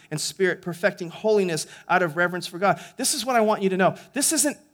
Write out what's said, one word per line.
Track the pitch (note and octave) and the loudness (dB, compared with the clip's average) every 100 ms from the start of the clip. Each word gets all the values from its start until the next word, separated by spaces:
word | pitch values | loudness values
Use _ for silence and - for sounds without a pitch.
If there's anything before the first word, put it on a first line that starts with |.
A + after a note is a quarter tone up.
| - | -10
and | D3+ | -8
spirit, | - - F#3 E3 | -6 0 0 0
perfecting | F3 E3+ G3+ F#3+ E3 | -6 -2 -2 -2 -8
holiness | - A3 G#3 F#3 D#3 - - - | -4 2 2 2 -2 -6 -10 0
out | F3+ | 2
of | F3 D#3 | 2 0
reverence | F3 F3 - | 0 -2 -8
for | F3 | 0
God. | F#3+ F3 - - | 0 0 -4 -4
This | C4 | -4
is | D4+ A#3 | -2 0
what | |
I | A#3+ | 2
want | G#3+ G#3 | 2 2
you | F#3+ | 0
to | F#3 | 2
know. | F3+ - - | 2 0 -6
This | C4 C#4+ | -2 0
isn't, | D#4+ D4 - _ | 0 0 -2 _